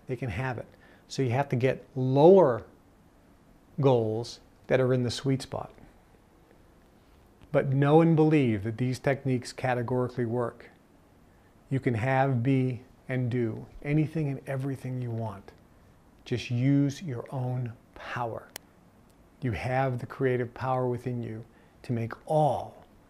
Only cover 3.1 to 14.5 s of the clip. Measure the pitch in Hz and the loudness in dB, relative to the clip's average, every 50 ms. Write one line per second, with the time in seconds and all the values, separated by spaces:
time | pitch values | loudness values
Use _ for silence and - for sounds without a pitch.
3.1 | _ - _ _ - _ _ - - - _ - - - 135 139 127 117 113 110 | _ -20 _ _ -20 _ _ -20 -20 -20 _ -12 -4 2 4 4 4 4 2 0
4.1 | 110 113 120 - - - - - _ _ _ - 135 131 131 123 131 127 123 120 | -2 -4 -6 -8 -12 -16 -20 -20 _ _ _ 0 2 2 4 2 2 2 0 -2
5.1 | 117 - - 139 135 131 - - - - - - - - - - - - _ _ | -4 -4 -2 -2 -2 -2 -2 -6 -10 -10 -10 -12 -16 -20 -20 -20 -20 -20 _ _
6.1 | - _ _ _ _ _ _ _ _ - - - _ _ _ _ _ _ _ _ | -20 _ _ _ _ _ _ _ _ -20 -20 -20 _ _ _ _ _ _ _ _
7.1 | - - - _ _ _ - - - 143 143 139 131 139 143 143 151 160 165 165 | -20 -20 -20 _ _ _ -10 -2 -2 0 0 2 2 2 4 6 6 6 6 6
8.1 | 165 151 156 156 160 151 135 120 107 101 95 113 110 110 127 127 127 - - 143 | 6 6 6 6 4 4 4 2 2 0 -2 -6 -4 -2 -2 -2 -4 -2 -2 -2
9.1 | 135 123 - 135 127 120 123 - - - - 131 123 123 117 113 127 127 127 120 | -2 0 -2 -2 -2 -2 -4 -8 -8 -6 -2 -2 -2 -2 -2 -2 -2 -2 -2 -2
10.1 | - - 123 110 113 123 120 113 - - - - - _ _ _ _ _ _ _ | -4 -4 -4 -2 -2 -2 -4 -4 -6 -10 -18 -20 -20 _ _ _ _ _ _ _
11.1 | _ _ _ - _ _ _ _ _ _ _ - 139 127 - 135 120 110 110 135 | _ _ _ -20 _ _ _ _ _ _ _ -6 -6 -2 -2 -2 -2 0 0 0
12.1 | 135 131 135 139 131 120 117 139 135 131 127 127 123 110 - - - - _ - | 2 2 2 2 0 0 2 2 2 2 2 0 -4 -6 -12 -18 -20 -18 _ -6
13.1 | 131 127 127 117 120 127 117 110 110 120 139 - - - - 143 147 156 156 156 | -4 -4 -2 -2 0 0 -2 -2 -4 -6 -12 -14 -16 -12 -6 -2 0 0 0 0
14.1 | - 160 156 139 139 131 - - | -2 -4 -4 -4 -6 -6 -8 -6